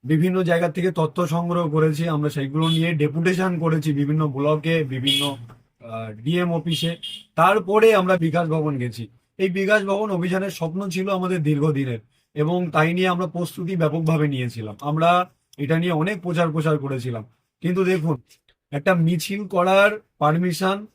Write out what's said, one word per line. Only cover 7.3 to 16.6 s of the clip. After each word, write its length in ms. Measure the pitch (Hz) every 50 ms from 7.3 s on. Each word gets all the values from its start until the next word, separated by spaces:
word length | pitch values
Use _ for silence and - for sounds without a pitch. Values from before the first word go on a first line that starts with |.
| _
তারপরে 600 | - 165 185 202 214 196 185 202 214 220 226 220
আমরা 220 | 202 185 180 190 180
বিকাশ 320 | 160 165 143 170 170 160
ভবন 280 | 156 160 151 151 143 131
গেছি। 300 | 120 123 110 117 113 - _ _ _ _ _ _
এই 120 | 190 190
বিকাশ 340 | 175 196 196 190 214 214 196
ভবন 280 | 196 196 202 214 214
অভিযানের 380 | 196 175 170 185 180 190 190 196
স্বপ্ন 400 | - - 165 160 160 190 202 196
ছিল 200 | 165 185 185 202
আমাদের 340 | 196 185 185 180 185 180 151
দীর্ঘদিনের 560 | 147 151 143 143 156 147 135 139 127 120 113 - _ _ _ _ _ _
এবং 380 | 147 151 156 175 180 180 165
তাই 220 | 151 160 156 165 175
নিয়ে 140 | 180 185 185
আমরা 200 | 180 175 185 170
প্রস্তুতি 480 | - 175 175 160 - - 180 165 190
ব্যাপকভাবে 520 | 175 165 151 143 165 165 156 165 156 151 147
নিয়েছিলাম। 500 | 143 127 127 120 120 117 107 107 104 -
আমরা 480 | - 143 151 156 165 170 175 180 180 180 _ _ _ _ _ -
এটা 220 | 143 135 160 165
নিয়ে 120 | 170 180
অনেক 300 | 170 151 156 190 214 185
প্রচার 300 | 170 175 170 165 170 165
প্রসার 260 | 151 165